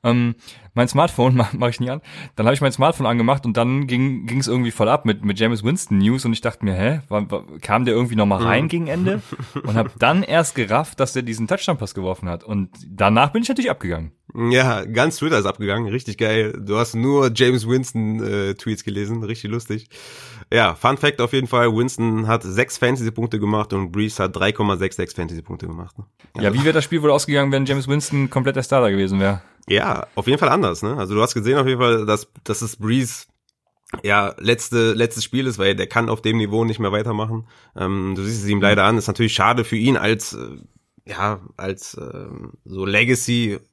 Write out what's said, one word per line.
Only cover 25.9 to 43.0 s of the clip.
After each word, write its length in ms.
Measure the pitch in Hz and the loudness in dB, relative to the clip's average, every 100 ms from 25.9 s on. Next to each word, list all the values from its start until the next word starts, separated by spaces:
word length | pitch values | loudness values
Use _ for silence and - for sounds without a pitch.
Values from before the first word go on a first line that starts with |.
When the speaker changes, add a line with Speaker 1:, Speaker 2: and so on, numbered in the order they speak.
| - | -18
Speaker 2:
ne? 80 | - _ _ - | -20 _ _ -2
Speaker 1:
Ja, 140 | 104 | 0
Speaker 2:
Also 100 | 117 | 4
Speaker 1:
wie 40 | 151 | 4
wäre 80 | |
das 100 | 156 | 2
Spiel 180 | 139 165 | 0 0
wohl 100 | 147 | 4
ausgegangen, 400 | 143 - 143 139 | 2 2 0 2
wenn 120 | 135 135 | 0 0
James 220 | 139 127 | -2 0
Winston 420 | 147 - 143 135 | -2 0 0 0
komplett 280 | 135 131 135 | 0 0 -2
der 60 | |
Starter 280 | 123 135 117 | 0 2 4
gewesen 280 | 98 95 98 | 2 2 2
wäre? 220 | 98 98 - _ - | 2 0 -8 _ -2
Speaker 2:
Ja, 380 | 98 - - - - | 0 0 -4 -6 -4
auf 120 | 120 | 0
jeden 120 | 147 | 2
Fall 100 | 147 | 2
anders, 340 | 165 120 82 | 2 2 -2
ne? 140 | 104 135 | -4 -4
Also 180 | 95 104 | -2 2
du 60 | |
hast 120 | 120 | 2
gesehen 240 | 120 107 139 | 0 2 2
auf 100 | 131 | 2
jeden 120 | 127 | 2
Fall, 260 | 123 113 107 | 2 2 2
dass, 220 | 104 - - | -2 -4 -14
dass 180 | - 104 | -6 -4
es 140 | 113 - | -4 -6
Brees 520 | 107 127 123 - - _ _ _ _ _ _ - | 0 0 0 -8 -16 _ _ _ _ _ _ -8
ja, 320 | 101 101 98 - | 0 2 2 -2
letzte, 540 | 104 117 - 117 113 | 0 0 0 2 2
letztes 300 | 110 117 117 | 2 0 -2
Spiel 240 | - 123 131 | -4 -2 -2
ist, 100 | 104 | 0
weil 140 | 98 | 0
der 140 | 95 92 | 0 0
kann 220 | 117 113 | 0 0
auf 120 | 110 | -2
dem 140 | 110 113 | 0 0
Niveau 280 | 104 107 113 | 0 0 0
nicht 140 | 113 | 0
mehr 120 | 101 | -2
weitermachen. 560 | 104 113 107 110 113 113 _ _ - | 0 -2 -4 -4 -6 -10 _ _ -6
Ähm, 360 | 95 98 95 92 | -4 -2 -4 -4
du 60 | |
siehst 200 | 98 113 | -4 -4
es 60 | 101 | -2
ihm 80 | 101 | 2
Speaker 1:
Mhm. 60 | |
Speaker 2:
leider 200 | 98 104 | 4 4
an. 140 | 98 117 | 4 2
Ist 100 | 104 | 0
natürlich 260 | 101 113 | 0 0
schade 300 | - 104 123 | 2 2 2
für 140 | 110 113 | 0 0
ihn 180 | 120 131 | 2 2
als, 380 | 104 110 - | 2 0 -4
äh, 240 | - 55 69 - _ _ _ - | -10 -14 -16 -20 _ _ _ -16
ja, 300 | 95 101 98 95 - | -4 -4 -4 -12 -10
als, 420 | 95 95 - - | -8 -8 -12 -14
ähm, 540 | - 95 - - - - - | -14 -14 -14 -16 -16 -20 -14
so 200 | 95 95 | -6 0
Legacy 760 | 104 | 2